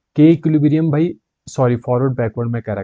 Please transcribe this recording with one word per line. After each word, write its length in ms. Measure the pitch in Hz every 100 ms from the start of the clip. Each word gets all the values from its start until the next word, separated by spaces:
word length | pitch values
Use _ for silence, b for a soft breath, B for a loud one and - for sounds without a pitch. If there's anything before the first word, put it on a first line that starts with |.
| _ -
के 140 | 156
इक्विलिब्रियम 580 | 165 160 156 147 156 160
भाई, 220 | 147 180 - _ _ -
सॉरी 280 | - 123 120
फॉरवर्ड 400 | 127 123 135 123
बैकवर्ड 340 | 113 120 117
मैं 120 | 117
कह 120 | 113
रहा, 100 | 101